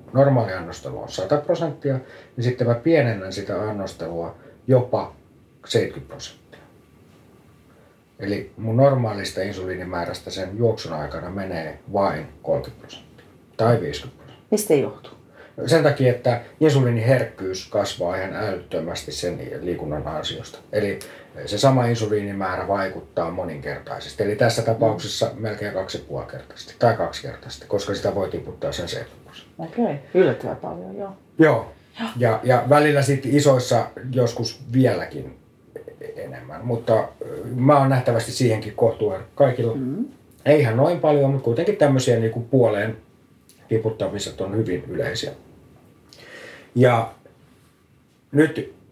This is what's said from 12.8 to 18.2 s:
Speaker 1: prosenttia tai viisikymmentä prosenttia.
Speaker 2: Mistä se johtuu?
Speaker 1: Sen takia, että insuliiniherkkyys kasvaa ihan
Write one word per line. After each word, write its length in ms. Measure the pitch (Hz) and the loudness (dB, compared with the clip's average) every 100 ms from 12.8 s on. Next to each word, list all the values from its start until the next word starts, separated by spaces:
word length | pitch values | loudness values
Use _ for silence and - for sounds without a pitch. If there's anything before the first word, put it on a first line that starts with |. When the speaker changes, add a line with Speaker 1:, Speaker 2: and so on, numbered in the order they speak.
Speaker 1:
prosenttia 440 | - - - - - _ _ - | -20 -20 -20 -20 -20 _ _ 0
tai 240 | 113 120 | 2 2
viisikymmentä 420 | - - - - | 0 -8 -12 -18
prosenttia. 240 | - - - | -20 -20 -2
Speaker 2:
Mistä 180 | 214 - | -2 4
se 80 | 147 | 2
johtuu? 360 | 113 - - - _ - - - 123 | 2 -6 -20 -20 _ -20 -20 -10 2
Speaker 1:
Sen 160 | 160 | 4
takia, 280 | 147 131 127 | 4 4 4
että 300 | 117 127 117 - - | 4 0 0 -4 2
insuliiniherkkyys 1080 | 156 135 123 117 113 123 113 - 95 - - | 4 6 4 2 4 2 2 -6 -8 -6 -4
kasvaa 460 | 104 98 - 87 | -2 -2 -2 -4
ihan 180 | 92 | -4